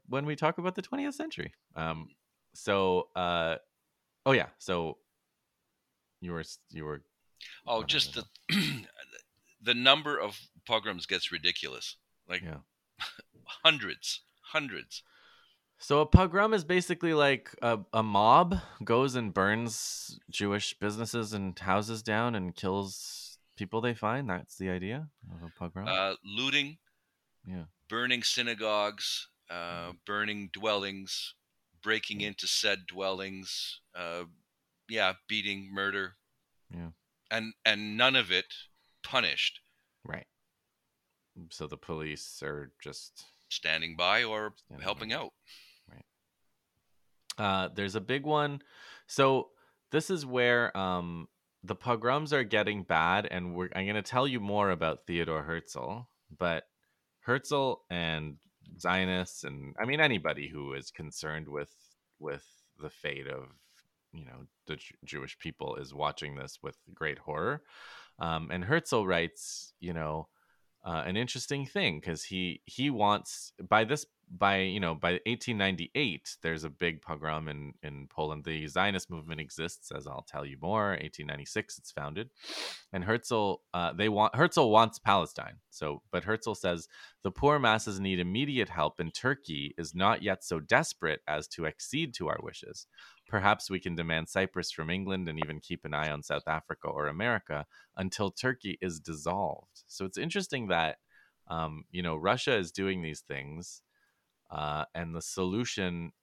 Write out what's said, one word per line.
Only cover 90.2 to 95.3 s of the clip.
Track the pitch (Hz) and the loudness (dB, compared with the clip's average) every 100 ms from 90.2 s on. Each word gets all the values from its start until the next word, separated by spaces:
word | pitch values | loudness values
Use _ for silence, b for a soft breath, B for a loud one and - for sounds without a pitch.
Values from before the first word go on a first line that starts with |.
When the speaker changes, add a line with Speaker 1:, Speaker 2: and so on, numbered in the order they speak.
Speaker 1:
yet | 101 95 | 0 -2
so | - 82 | 0 -4
desperate | 73 123 165 - 80 76 - | 4 4 4 -2 -2 -2 -2
as | 76 76 | -4 -4
to | - 80 | -4 -4
accede | - - 147 160 - | -4 -6 -4 -4 -4
to | 82 | -4
our | 76 | -4
wishes. | - - - - - B B B - | -6 -12 -14 -16 -16 B B B -2
Perhaps | 104 98 92 - | 2 4 4 2
we | 95 | -2
can | 92 85 | -2 -2
demand | 82 80 82 | 0 0 2
Cyprus | 95 95 92 82 | 0 0 0 -4
from | - 80 | -4 -2
England | 92 98 95 | -2 0 -2
and | 85 | -2